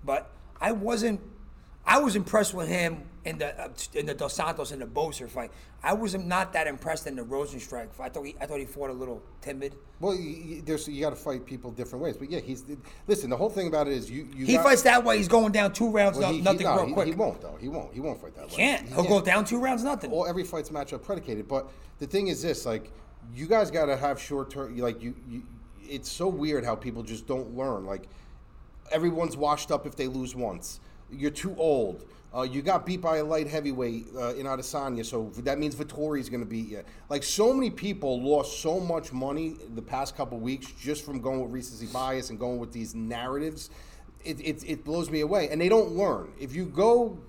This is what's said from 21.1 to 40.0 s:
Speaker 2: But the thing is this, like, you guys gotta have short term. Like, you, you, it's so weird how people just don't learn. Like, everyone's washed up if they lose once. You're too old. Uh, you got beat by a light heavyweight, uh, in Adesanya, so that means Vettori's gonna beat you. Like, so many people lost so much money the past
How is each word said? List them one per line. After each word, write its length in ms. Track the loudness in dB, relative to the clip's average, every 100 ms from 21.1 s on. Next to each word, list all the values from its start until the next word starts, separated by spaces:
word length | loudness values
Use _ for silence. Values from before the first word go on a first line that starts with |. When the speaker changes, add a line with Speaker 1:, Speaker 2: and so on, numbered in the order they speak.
| -4 -2 -6 -2
Speaker 2:
But 200 | -2 -2 -14 -18 -10
the 80 | -2
thing 220 | 0 2
is 120 | 0
this, 240 | 0 -2
like, 260 | -2 -4 -6 -16 -18 -18 -14
you 120 | -10 4
guys 240 | 4 6
gotta 240 | 2 2 4
have 200 | 2 0
short 320 | -2 -4 -4
term. 240 | -6 -6 -2
Like, 240 | -2 -2
you, 120 | -8 -10 -10
you, 140 | -12 -12 -16 -18 -18 -10
it's 240 | -10 -8
so 180 | -2 0
weird 360 | 0 0 2
how 120 | 2 -2
people 260 | -4 -6
just 240 | -8 -8 -4
don't 280 | -4 -4
learn. 300 | -4 -2 -2
Like, 240 | -4 -6 -8 -18 -20 -20 -20 -20 -20 -20 -2
everyone's 460 | 2 2 2 -2 2
washed 340 | 2 2 2
up 160 | -2 -2
if 100 | -4
they 100 | -2
lose 280 | -2 -6
once. 460 | -4 -4 -4 -10 -14 -16 -20 -16
You're 200 | -4 -4
too 240 | -2 -6 2
old. 480 | 4 4 0 -4 -14 -20 -8
Uh, 80 | -4
you 200 | -2 -2
got 220 | 2 2
beat 160 | 0 -2
by 180 | 2 2
a 60 |
light 220 | 2 0 0
heavyweight, 600 | -2 -2 -2 -2 -4 -8 -4
uh, 180 | -4
in 120 | -4 -4
Adesanya, 580 | -4 -4 -4 -2 -4
so 260 | -2 -4 -4 -4
that 220 | -2 0
means 160 | -2 -4
Vettori's 520 | -8 -4 -2 -2 -2
gonna 160 | -6
beat 240 | -4 -6 -6
you. 140 | -10 -12 -18 -6
Like, 140 | -4
so 300 | -2 4 6
many 180 | 6 2
people 500 | -2 -4 -2 0 0
lost 380 | 4 4 4 -2
so 200 | 0 0
much 320 | 0 -2 -2
money 420 | -4 -2 -2 -4 -8 -10 -10
the 60 |
past 340 | -6 -4